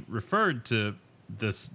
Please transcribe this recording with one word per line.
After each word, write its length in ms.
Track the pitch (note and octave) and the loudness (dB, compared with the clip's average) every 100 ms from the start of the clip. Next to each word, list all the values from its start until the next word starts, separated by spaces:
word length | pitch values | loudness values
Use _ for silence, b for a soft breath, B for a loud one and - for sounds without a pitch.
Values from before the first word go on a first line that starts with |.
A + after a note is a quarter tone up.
| - | -4
referred 580 | G#2+ - G3+ G3+ B2 - | -6 0 2 4 2 0
to 300 | A2+ G#2 G2+ - - - G#2 | 2 2 -2 -16 -20 -16 -4
this 320 | A2 - - | -2 -2 -6